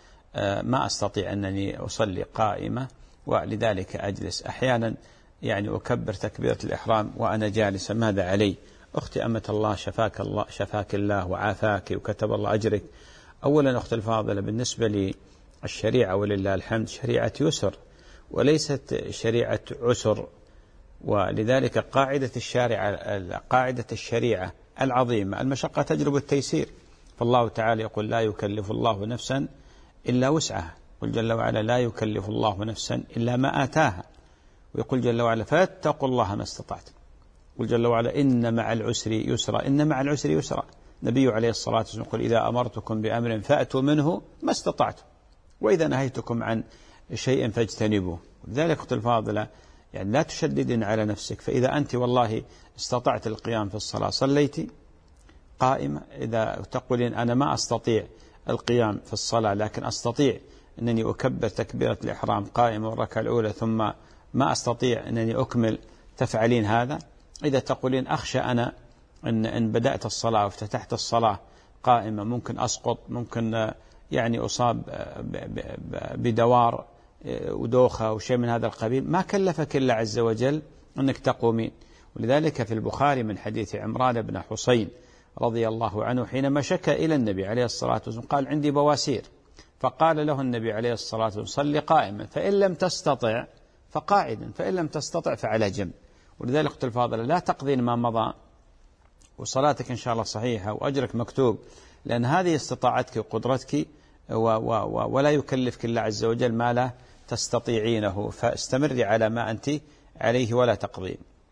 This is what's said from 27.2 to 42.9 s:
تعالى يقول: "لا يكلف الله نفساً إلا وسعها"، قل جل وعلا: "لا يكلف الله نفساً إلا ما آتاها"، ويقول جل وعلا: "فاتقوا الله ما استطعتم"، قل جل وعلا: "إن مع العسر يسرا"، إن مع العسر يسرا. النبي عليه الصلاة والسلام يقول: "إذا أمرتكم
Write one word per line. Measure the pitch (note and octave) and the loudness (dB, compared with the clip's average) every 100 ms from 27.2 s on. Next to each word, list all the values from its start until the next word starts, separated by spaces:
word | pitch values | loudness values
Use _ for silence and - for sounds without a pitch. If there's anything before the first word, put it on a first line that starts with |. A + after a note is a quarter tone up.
| A#2+ B2 A2+ | 2 4 2
تعالى | - A2 A2+ | 0 0 0
يقول: | A2 - A2 | -2 -4 -2
"لا | A#2 | 0
يكلف | A2 G2+ G#2 G#2 G2 | 0 0 -4 -4 -4
الله | A#2 A#2 G2+ G#2+ | 0 0 0 -4
نفساً | A#2+ - C3+ C#3+ - - - - - - | -6 -4 -4 -4 -10 -20 -20 -20 -10 0
إلا | B2 C3 | 2 4
وسعها"، | D#3+ - G2+ E2 - - - | 2 0 -4 -8 -12 -20 -8
قل | A2+ | -4
جل | A2+ A2+ | -2 0
وعلا: | A2+ A#2 A2+ | 0 0 0
"لا | A2 B2 | 2 2
يكلف | A#2+ - A2 G#2 G2+ | 0 -2 -4 -2 -4
الله | A2+ A2 F#2+ G#2+ | 0 0 0 -4
نفساً | G#2+ - A#2+ - A#2 | -6 -4 -6 -4 -4
إلا | A#2 B2 | -2 0
ما | C3+ - | 0 0
آتاها"، | C3 D#3+ C#3+ F2+ - - - _ - _ - - | 0 2 2 0 -10 -20 -20 _ -20 _ -12 -6
ويقول | - C3 | -2 0
جل | A#2+ A#2 | 2 2
وعلا: | A#2 A2+ | 2 0
"فاتقوا | G#2 D#3 F#3+ - D#3 - C3+ | 2 2 2 0 -2 0 0
الله | B2 G2 G#2+ | 2 0 -2
ما | |
استطعتم"، | A2+ - - F#2+ - - - - - - - - | -6 -10 -10 -12 -14 -20 -20 -20 -20 -20 -14 -6
قل | A2+ | 0
جل | A#2+ A#2 | 2 4
وعلا: | A#2 A#2 C#3+ | 2 2 2
"إن | C#3 A#2+ A#2 | 4 4 2
مع | A2+ G#2+ | 0 0
العسر | A2+ G#2+ A#2 A2 | -2 -2 -2 -2
يسرا"، | A2+ - A#2+ - A2+ - | -2 0 -2 0 0 2
إن | C#3+ D3+ | 2 2
مع | C3 | 2
العسر | C#3 D3 C#3+ | 0 0 2
يسرا. | D#3 - - - - - - | 0 0 -4 -6 -14 -20 -8
النبي | - B2+ C3 | 0 4 4
عليه | G#2+ A#2 | 4 2
الصلاة | G#2+ A#2 A2+ | 0 0 0
والسلام | G#2+ A2 A2+ | 0 -6 -6
يقول: | A2 | -2
"إذا | A#2 A2+ A2+ | 2 2 2
أمرتكم | A#2+ B2 A2 - | 0 -2 -4 -4